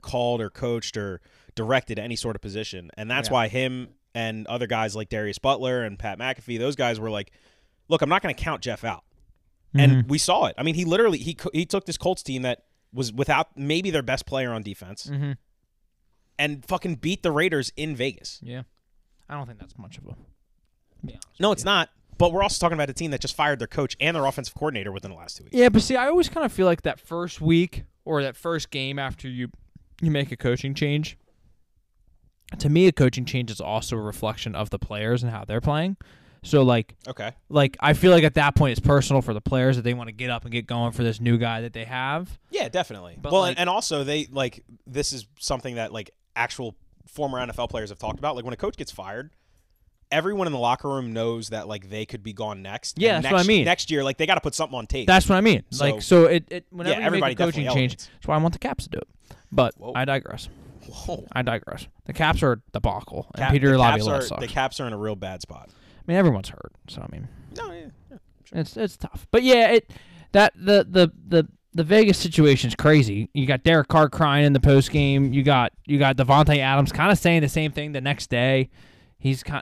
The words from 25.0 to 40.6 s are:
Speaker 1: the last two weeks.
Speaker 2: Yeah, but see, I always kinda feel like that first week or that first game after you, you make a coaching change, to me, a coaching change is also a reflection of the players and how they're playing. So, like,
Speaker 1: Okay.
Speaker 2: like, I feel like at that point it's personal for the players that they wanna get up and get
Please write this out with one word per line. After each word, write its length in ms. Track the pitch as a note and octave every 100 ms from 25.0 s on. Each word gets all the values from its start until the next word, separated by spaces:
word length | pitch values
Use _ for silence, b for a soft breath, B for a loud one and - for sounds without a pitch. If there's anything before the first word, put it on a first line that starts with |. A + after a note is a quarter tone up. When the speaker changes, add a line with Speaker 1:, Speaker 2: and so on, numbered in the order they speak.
| G2
Speaker 1:
the 80 | E2+
last 200 | E2+ -
two 80 | -
weeks. 100 | B3
Speaker 2:
Yeah, 140 | B3
but 120 | G#3+
see, 140 | - B3+
I 120 | C4
always 220 | F4 E4+
kinda 180 | E4 C#4
feel 180 | - F#3
like 160 | E3+
that 160 | D#3+ -
first 420 | - E3+ F3 -
week 420 | D#3+ E3 F3+ - - _ -
or 160 | D3+
that 140 | C#3 B2
first 320 | E3+ E3 -
game 300 | C#3+ C3 C#3
after 280 | C3+ - C3
you, 220 | B2 B2 - _ - _ -
you 100 | E3
make 200 | D3 C#3
a 60 | A#2+
coaching 380 | B2+ B2 C3+ C3+
change, 420 | D3 D3 D#3 - _ _ _ _ _ _ _ _ _ _ _ _ _ -
to 100 | C#3+
me, 180 | D#3+ F#3
a 40 |
coaching 340 | - - C3 A#2+
change 240 | B2 A#2
is 100 | G2
also 380 | D2 A2 - A2+
a 40 |
reflection 520 | G#2 G2+ A2 A2 -
of 160 | G#2+ G#2+
the 80 | G2+
players 460 | - G#2 G#2+ B2
and 80 | A#2+
how 120 | A2
they're 180 | G2+ A2
playing. 360 | D3+ D3 F3+ G3 b b b b -
So, 160 | D3
like, 340 | C3 A#2 - - -
Speaker 1:
Okay. 240 | - A2 - -
Speaker 2:
like, 280 | D3 C3+ -
I 140 | D3
feel 180 | C#3+ F3+
like 120 | E3+ D3+
at 80 | D#3
that 180 | C#3+ -
point 160 | C#3+ A2+
it's 80 | -
personal 360 | C#3+ - C3+
for 120 | A#2+
the 80 | G#2+
players 360 | - C3 B2+ B2
that 40 |
they 100 | A#2
wanna 180 | B2 A2+
get 180 | G#2+ B2+
up 140 | A#2
and 80 | A#2+
get 160 | A#2